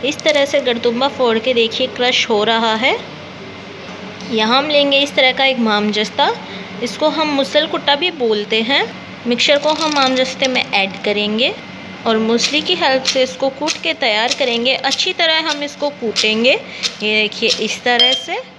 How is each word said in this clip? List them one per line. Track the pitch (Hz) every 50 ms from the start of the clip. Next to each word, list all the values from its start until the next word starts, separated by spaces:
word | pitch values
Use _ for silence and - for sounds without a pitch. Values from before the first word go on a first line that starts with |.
| -
इस | 269 294 -
तरह | - 320 294 285 277
से | 277 - 285
गड़तुम्बा | 254 247 226 233 233 240 233 240 269 277
फोड़ | 277 - 262 247 226 220
के | 226 262 254
देखिए, | 233 226 220 - - 254
क्रश | 254 - - 247 247 254 - - -
हो | 226 208 208
रहा | 220 226 226 226 226 220
है। | 220 240 277 370 480 - - - - - - - - - - - - - - - - - - - - - - - - - -
यहाँ | 240 220 214 220 240
हम | 269 285 311
लेंगे | 294 294 285 277 277 277
इस | 285 285 -
तरह | 294 262 262 254
का | 277 269
एक | 269 262 254
मामजस्ता। | 233 220 208 208 208 214 208 208 214 214 - - 285 330 - 285 - - - - - - - - 233
इसको | 240 - - 302 311
हम | 294 311 311 302
मुसल | 294 277 269 269 - 302 311
कुट्टा | 311 330 - - 285 285
भी | 285 330 359 349
बोलते | 294 247 226 214 208 208 196 220 220 226
हैं। | 226 277 311 415 466 - - - - - - -
मिक्सचर | 233 240 240 - - 285 285
को | 285 302 311
हम | 302 320 311 302
मामजस्ते | 294 269 262 262 254 254 262 - - 277
में | 262 254 254 -
ऐड | - - 202 196 190 185 - -
करेंगे | 208 202 208 208 208 214 220 254 311 440 - - - - - - - - - -
और | 233 226 220
मूसली | 220 220 233 233 - - 277 302
की | 302 - 370
हेल्प | - 339 285 262 262 262
से | - - 262 254
इसको | - 196 - 269 269
कूट | 269 - 294 311 - - -
के | 330 311
तैयार | - 285 240 208 214 226 247 -
करेंगे। | - 285 254 233 233 233 262 269
अच्छी | - - 269 262 254 - 381 359
तरह | - 339 320 320 320 320 320
हम | 294 294 294
इसको | 285 285 - 294 285
कूटेंगे। | 285 - 247 220 196 - - 220 214 220 233 254 320
ये | 453 - - - - - - - - 208 214 214 214
देखिए, | 214 208 - - 226 220 - -
इस | 214 214 - - -
तरह | 247 240 240 - 254 269
से। | - - - 349 466 523 - -